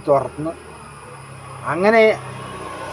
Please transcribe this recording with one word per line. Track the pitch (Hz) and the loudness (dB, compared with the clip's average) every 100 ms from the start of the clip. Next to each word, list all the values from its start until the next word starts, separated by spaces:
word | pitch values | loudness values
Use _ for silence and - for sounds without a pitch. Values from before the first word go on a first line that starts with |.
| 156 | 2
തുറന്ന് | 139 127 143 156 - - - - - - - - - - - 127 | 2 0 -6 -8 -10 -16 -20 -20 -20 -20 -20 -18 -18 -18 -10 -6
അങ്ങനെ | 156 202 226 220 - - - - - - - - | 2 4 6 6 4 -6 -14 -14 -12 -12 -12 -6